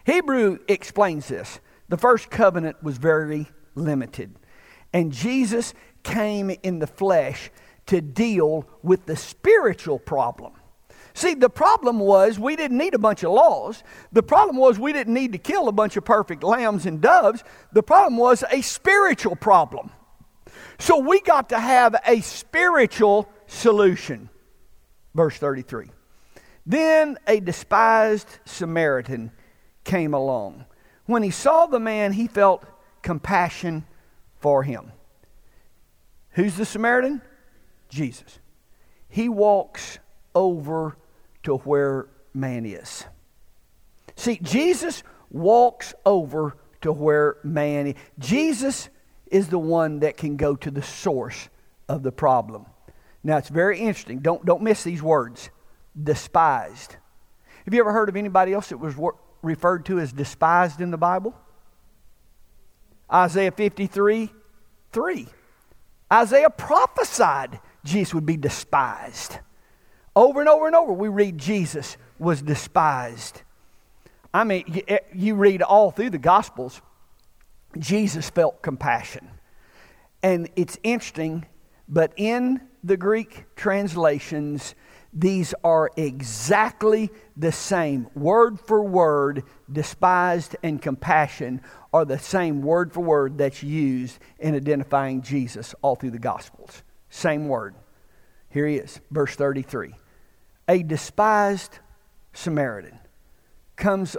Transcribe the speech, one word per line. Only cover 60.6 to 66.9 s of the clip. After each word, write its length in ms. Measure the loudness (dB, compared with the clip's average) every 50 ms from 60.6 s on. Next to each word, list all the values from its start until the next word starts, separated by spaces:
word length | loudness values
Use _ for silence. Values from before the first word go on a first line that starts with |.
| 2 0 -2 -6
in 100 | -6 -6
the 60 | -4
Bible? 360 | -2 0 0 0 -2 -4 -8 -12 -14 _ _ _ -20 _ -20 _ _ _ _ _ _ _ -20 _ _ _ _ _ _ -20 _ _ -20 _ -20 _ _ _ _ _ _ _ 2
Isaiah 400 | 4 4 4 4 2 0 0 0
fifty-three 800 | 0 0 -2 -2 -2 -4 -6 -4 -2 2 2 2 2 0 -4 -8 -12 _ _ _ _ _ -20 _ _ _ _ _
three. 360 | -6 -4 -4 -4 -6 -8 -10 -14 -20 _ _ _ _ _ _ _ -20 _ -20 _ _ _ _ _
Isaiah 380 | 4 4 6 6 6 6 6 4
prophesied 1080 | 2 -2 -2 0 2 2 2 2